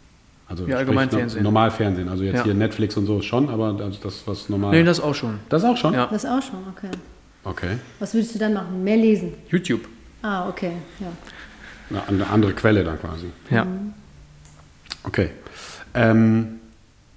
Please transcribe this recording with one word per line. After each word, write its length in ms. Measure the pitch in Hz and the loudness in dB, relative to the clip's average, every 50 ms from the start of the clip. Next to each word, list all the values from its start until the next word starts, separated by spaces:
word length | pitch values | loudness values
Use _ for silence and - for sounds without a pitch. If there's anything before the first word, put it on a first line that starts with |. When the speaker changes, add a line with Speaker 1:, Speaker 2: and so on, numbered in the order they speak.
| _ _ _ _ _ _ _ _ _ | _ _ _ _ _ _ _ _ _
Speaker 1:
Also 180 | - 90 85 90 | -12 -10 -6 -4
Speaker 2:
Ja, 120 | 87 131 | -2 -2
Speaker 1:
sprich 0 | 123 | -2
Speaker 2:
allgemein 300 | 135 131 - 131 135 127 | 0 2 2 2 2 2
Speaker 1:
no-, 60 | - 123 | 2 0
Speaker 2:
Fernsehen. 240 | 120 117 110 110 104 | 0 -2 -2 0 2
Speaker 1:
normal 280 | 107 107 110 113 110 | 4 4 4 4 4
Fernsehen. 380 | - - 110 101 92 90 92 90 | 2 0 0 0 0 0 -2 -4
Also 140 | 92 92 95 | -4 -2 -2
jetzt 140 | 98 95 | 0 0
Speaker 2:
Ja. 80 | 123 120 | 0 0
Speaker 1:
hier 100 | 110 98 | 2 2
Netflix 420 | 101 110 110 - - 110 101 - | 2 2 0 0 0 -2 -2 0
und 100 | 110 101 | -2 0
so 160 | 104 107 101 98 | 0 0 0 0
schon, 260 | - - 123 143 143 | 0 2 2 2 2
aber 200 | 117 110 110 110 101 101 101 | 0 -2 -2 -2 -2 -4 -6
also 160 | 101 95 101 - | -6 -8 -8 -10
das, 200 | 101 - - - | -10 -10 -10 -8
was 220 | 107 98 - - - | -8 -8 -8 -4 -4
normal 240 | 104 101 101 101 127 | -2 0 2 4 6
Speaker 2:
Nee, 120 | 160 170 | 6 6
das 160 | 175 170 165 | 6 4 2
auch 140 | 147 147 135 | 0 -2 -2
schon. 240 | - - 117 107 101 104 - | -2 -4 -6 -6 -6 -4 0
Speaker 1:
Das 160 | 147 160 202 | 0 2 4
auch 120 | 240 240 | 2 2
schon? 180 | 240 - 151 - | 2 2 0 2
Speaker 2:
Ja. 120 | 127 123 - | 2 0 0
Speaker 3:
Das 140 | 214 208 - | -2 -4 -4
auch 160 | 285 247 269 269 | -2 -2 -2 -4
schon, 180 | - 196 185 190 190 180 | -4 -10 -12 -12 -12 -14
okay. 140 | - - 190 180 180 - - - - - - _ _ - | -12 -12 -12 -12 -12 -14 -18 -20 -20 -20 -20 _ _ -10
Speaker 1:
Okay. 340 | 98 87 - - 87 101 127 - - - - | -10 -8 -6 -4 -4 -6 -6 -8 -12 -12 -10
Speaker 3:
Was 160 | 208 196 - | -8 -2 0
würdest 200 | 226 214 226 - | 0 0 0 -2
du 40 | 202 | -4
dann 140 | 220 214 214 | -2 0 0
machen? 300 | 196 180 170 185 185 185 | -2 -2 -6 -6 -4 0
Mehr 120 | 196 220 | 2 4
lesen? 360 | 226 226 220 214 185 175 170 - - - - | 6 6 6 4 4 2 -4 -10 -10 -8 -2
Speaker 2:
YouTube. 360 | - 180 185 - 120 104 - - - - - - - - - | 0 0 0 0 -2 -4 -4 -8 -20 -20 -20 -20 -20 -10 -6
Speaker 3:
Ah, 260 | 214 202 185 180 196 | -6 -4 -4 -4 -4
okay, 240 | 180 - 196 175 175 175 147 - - - | -6 -6 -6 -6 -6 -8 -12 -14 -14 -12
ja. 80 | 196 175 165 156 - - - - - - - - - - - - - - | -12 -12 -12 -14 -16 -18 -20 -18 -20 -20 -20 -20 -20 -20 -20 -20 -14 -8
Speaker 1:
Eine, 180 | 104 98 - - | -6 -6 -2 0
eine 180 | 101 95 98 - 101 | 0 0 0 2 2
andere 200 | 110 107 98 92 | 4 4 4 2
Quelle 320 | - - 110 107 101 90 | 2 4 4 4 4 2
dann 140 | 82 80 80 | 0 -2 -6
quasi. 260 | - 85 82 82 87 87 - - - - | -8 -8 -8 -8 -10 -12 -14 -14 -6 0
Speaker 2:
Ja. 140 | - 113 113 | 0 0 2
Speaker 3:
Mhm. 280 | 185 185 190 202 208 208 - - - - - - - - - - - - - - - - - - - - - - | 0 -4 -6 -8 -10 -12 -14 -20 -20 -20 -20 -20 -20 -20 -20 -20 -20 -20 -20 -20 -20 -20 -20 -14 -14 -14 -10 -10
Speaker 1:
Okay. 280 | - - - 95 - - - - - - - - - - - - - - | -6 0 0 0 0 -2 -10 -18 -18 -18 -18 -18 -16 -16 -18 -16 -6 0
Ähm, 680 | 123 113 113 110 113 113 113 110 113 113 107 - - - - - - - _ _ _ _ _ - | 2 4 6 6 6 6 6 6 4 2 -2 -6 -14 -18 -20 -20 -20 -20 _ _ _ _ _ -20